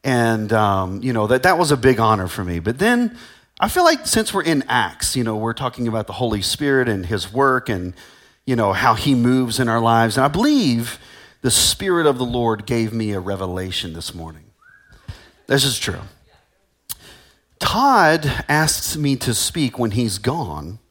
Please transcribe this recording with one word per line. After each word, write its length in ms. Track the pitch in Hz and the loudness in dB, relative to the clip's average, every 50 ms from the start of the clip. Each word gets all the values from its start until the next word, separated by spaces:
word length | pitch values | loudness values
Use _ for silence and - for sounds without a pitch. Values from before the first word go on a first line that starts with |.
| - | 0
And, 480 | 139 127 120 117 113 113 110 110 104 | 0 2 2 2 2 2 0 0 0
um, 500 | 113 110 107 101 98 95 95 92 95 101 | 2 2 4 4 2 0 0 -2 -6 -6
you 120 | - 131 120 | -4 -2 -2
know, 120 | 113 104 | 0 2
that, 180 | 107 123 131 - | 2 2 4 4
that 120 | 180 185 | 4 4
was 140 | 160 175 147 | 4 4 2
a 40 | 147 127 | 2 4
big 200 | 117 135 127 113 | 4 4 4 4
honor 300 | 113 110 110 101 95 90 | 4 2 2 2 0 -6
for 160 | - - 98 | -6 -6 -6
me. 140 | 90 87 85 | -4 -4 -4
But 200 | 82 104 117 135 | -4 -4 -2 0
then 380 | 190 226 240 240 247 233 - - - - - - _ _ _ - | 2 2 2 2 0 -2 -4 -8 -20 -20 -20 -20 _ _ _ -4
I 100 | - 214 | -2 0
feel 160 | - 370 349 | 2 4 4
like 220 | 339 320 262 - | 4 4 2 -2
since 280 | - - 226 214 - - | 0 0 0 0 0 -2
we're 80 | 196 | -2
in 200 | 156 165 160 143 127 - | 0 2 0 0 0 0
Acts, 480 | 117 127 107 - - - - - - | 0 0 0 -2 -4 -6 -6 -4 -2
you 80 | 131 120 | -2 -2
know, 140 | 113 110 107 | -2 -2 -2
we're 160 | 110 113 113 | -4 -4 -4
talking 340 | - 135 127 - - 123 117 | -4 -4 -6 -4 -4 -4 -2
about 180 | 110 113 104 | -2 -2 -4
the 60 | - | -6
Holy 300 | 98 - 123 120 107 104 | -6 -4 -2 -2 -2 -2
Spirit 440 | 92 - - - 151 143 139 135 127 | -2 -4 -4 -2 0 2 2 2 2
and 200 | 120 107 98 92 | 2 0 -2 -4
his 260 | 85 113 98 - - | -4 -4 -6 -6 -6
work 380 | 104 127 139 135 131 127 - - | 0 2 2 2 2 0 -2 -2
and, 240 | 110 92 90 92 95 - - - - - _ _ _ _ _ | -4 -4 -4 -8 -10 -14 -20 -20 -20 -20 _ _ _ _ _
you 120 | - 127 | -2 0
know, 180 | 117 110 101 95 | 2 2 2 2
how 180 | 95 123 127 | 2 2 2
he 220 | 113 104 - 147 139 | 2 2 2 2 2
moves 440 | 123 120 123 127 131 127 120 110 - | 4 4 2 2 2 0 -2 -2 -2
in 120 | 131 117 | 0 0
our 100 | 113 117 | 0 2
lives. 380 | 113 117 117 113 113 113 101 131 | 2 4 4 4 2 2 2 2
And 60 | 131 | 0
I 20 | 147 | 0
believe 680 | 147 180 233 294 302 277 214 143 120 117 117 117 - - - - - - - - _ _ | 2 2 0 2 2 2 2 2 0 0 -2 -6 -10 -16 -18 -20 -20 -20 -20 -20 _ _
the 80 | - 131 | -2 0
Spirit 560 | - - - - - - 190 196 180 170 160 | 2 2 2 0 -2 -2 -2 0 0 4 4
of 120 | 151 135 123 | 2 2 2
the 60 | 127 | -2
Lord 420 | 120 120 123 120 113 110 104 104 | -2 -2 0 0 0 0 -2 -2
gave 260 | - 120 117 113 110 | -4 -2 -2 -2 -2
me 200 | 107 113 110 104 | -2 -4 -4 -2
a 80 | 101 95 | -4 -4
revelation 720 | 90 95 98 95 95 92 90 92 92 92 90 - - 90 | -4 -4 -4 -4 -4 -6 -6 -6 -6 -6 -6 -8 -8 -8
this 200 | 80 85 80 - | -10 -10 -12 -12
morning. 340 | - 87 82 82 78 78 73 _ _ _ _ - - _ _ _ - - _ - - - - - _ _ _ | -12 -12 -14 -14 -16 -18 -20 _ _ _ _ -20 -20 _ _ _ -20 -20 _ -18 -18 -18 -20 -20 _ _ _
This 180 | - 135 143 135 | -2 -2 0 0
is 140 | 139 120 - | -2 -2 -4
true. 220 | - - 95 - - - - _ _ _ _ _ _ _ _ _ _ _ _ _ _ _ - _ - - - - _ _ _ _ _ _ _ _ | -6 -8 -8 -8 -12 -18 -20 _ _ _ _ _ _ _ _ _ _ _ _ _ _ _ -14 _ -14 -20 -20 -20 _ _ _ _ _ _ _ _
Todd 840 | - - - 214 262 277 262 220 180 156 156 170 151 143 123 - - - | -4 -2 0 2 4 4 6 6 6 6 4 2 0 -2 -4 -4 -2 0
asks 480 | 143 151 160 151 - - - - - | 0 2 2 0 -2 -4 -6 -6 -6
me 180 | 151 147 139 135 | -2 0 0 0
to 160 | 127 - 131 | 0 -2 -4
speak 460 | 117 - - - - 165 147 123 - - | -2 -2 -4 -4 -2 -2 -4 -4 -2 -2
when 140 | 120 113 | -2 -2
he's 260 | 101 120 123 110 92 98 | 0 0 -2 -2 -4 -4
gone 640 | - 127 139 170 151 92 76 73 73 82 101 110 _ _ | -4 -4 -2 -2 -6 -6 -8 -10 -10 -12 -14 -16 _ _